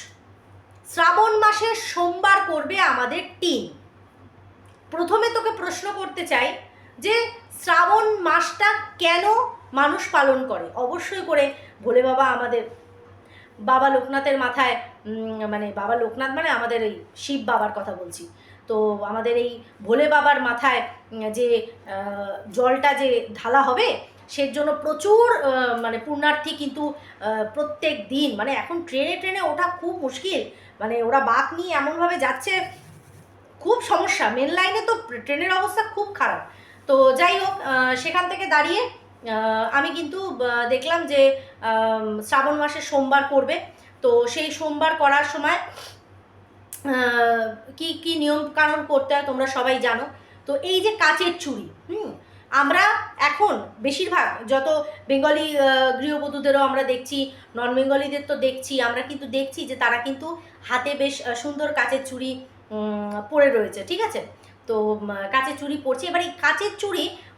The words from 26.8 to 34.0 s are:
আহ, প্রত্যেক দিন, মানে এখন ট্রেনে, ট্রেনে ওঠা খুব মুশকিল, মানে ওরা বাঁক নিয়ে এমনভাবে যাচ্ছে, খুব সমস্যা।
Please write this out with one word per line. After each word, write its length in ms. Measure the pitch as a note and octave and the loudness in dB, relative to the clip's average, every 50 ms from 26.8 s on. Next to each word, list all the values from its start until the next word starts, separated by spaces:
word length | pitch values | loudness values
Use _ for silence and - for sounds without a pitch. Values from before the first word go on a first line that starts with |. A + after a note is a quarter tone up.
| D4 D4 D4 - - - - - | -6 -6 -6 -8 -14 -20 -14 -8
আহ, 240 | G3 G#3+ A3 A3 G#3+ G#3+ - | -4 -4 -2 -2 -2 -4 -4
প্রত্যেক 540 | - G3+ G3+ G3+ - - D#4 D4+ - G3+ - | -4 -4 -4 -4 -4 -2 -2 -2 -4 -6 -6
দিন, 280 | B3+ C#4 D4 C4+ A3 | -2 -2 0 0 -2
মানে 160 | G3+ G#3 C4+ C4+ | -2 -4 -2 -2
এখন 300 | A3+ G3+ - F4 E4+ - | -4 -4 -4 -6 -6 -6
ট্রেনে, 340 | - B3+ C4 C#4+ E4 F4 | -4 -2 -2 -2 -2 -2
ট্রেনে 240 | F4 - F#4+ F#4+ G4 | -4 -4 -4 -4 -2
ওঠা 280 | F4+ D#4 D4 D#4 F4+ F4+ | -2 -2 -2 0 -2 -2
খুব 280 | F4+ - E4 E4+ F4+ | -2 -4 -6 -6 -6
মুশকিল, 480 | F4+ D4 C4 - - - F#4+ F#4 C4+ G#3+ - - - - - - - | -4 -6 -6 -6 -6 -6 -4 -4 -4 -4 -6 -12 -20 -20 -20 -12 -8
মানে 220 | G3 A3 A#3 A#3 A#3 | -6 -4 -2 -2 0
ওরা 180 | A3+ C4 C#4 | 2 2 2
বাঁক 340 | C#4 A#3+ A#3 B3+ C#4 - D#4+ | 2 2 2 2 0 -2 -4
নিয়ে 200 | E4 F4 F#4 E4 | -6 -6 -2 -2
এমনভাবে 420 | C#4+ C#4 C#4+ D#4+ E4+ F4 F4 F4+ | -2 0 -2 0 0 0 0 0
যাচ্ছে, 540 | - C4+ B3+ - - - G4 F#4 F#4 F#4 F#4 - - - - - - - - - - - - - - - - - - | 0 0 -2 -2 -2 -4 -2 -2 -2 -2 -4 -10 -16 -20 -20 -20 -20 -20 -20 -20 -20 -20 -20 -20 -20 -20 -20 -18 -6
খুব 220 | - E4+ A4+ - - | 0 0 0 2 2
সমস্যা। 460 | - F#4+ E4 | 0 0 0